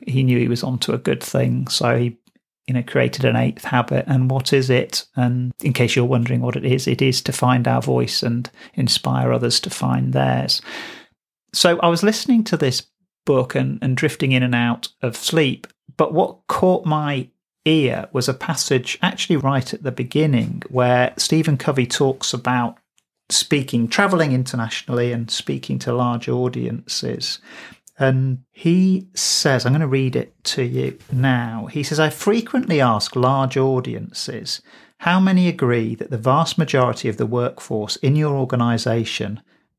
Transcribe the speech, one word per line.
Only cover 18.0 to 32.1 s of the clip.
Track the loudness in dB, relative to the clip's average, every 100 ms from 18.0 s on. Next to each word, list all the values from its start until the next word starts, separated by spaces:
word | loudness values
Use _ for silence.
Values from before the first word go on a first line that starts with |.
| -4
was | -2 -2
a |
passage | -4 -4 -4 0 0 0 -2
actually | -2 -2 -2 0
right | 2 0 -4 -8
at |
the | -8
beginning | -6 -2 0 2 2 0 -6 -4
where | 0 4 4 2 -2
Stephen | 0 2 2 0
Covey | 0 0 0
talks | 2 0 0 -6
about | -4 -2 0 -2 -8 _ _ _ _ _
speaking, | -2 2 0 0 0 0
travelling | 2 2 2 2
internationally | 0 -2 -4 -4 -6 -4 -2 0
and | -2 -4
speaking | -6 -4 -6 -4 -4
to | -2
large | 0 0 -2 -2
audiences. | -2 -2 -2 -6 -6 -8 -6 -6 -6 -8 -10 -14 -20 -20 -20 _ 0
And | 2 2 0 -4 _
he | -4 2 4 4 2 -2 -6
says, | -2 0 2 2 2
I'm |
gonna | 2 2
read | 0 0 -2
it | -6 _ -6
to | -4
you | -2 -2 -4 -6 -4
now. | 0 2 2 -2 -6 -6
He | -6
says, | -2 2
"I |
frequently | 2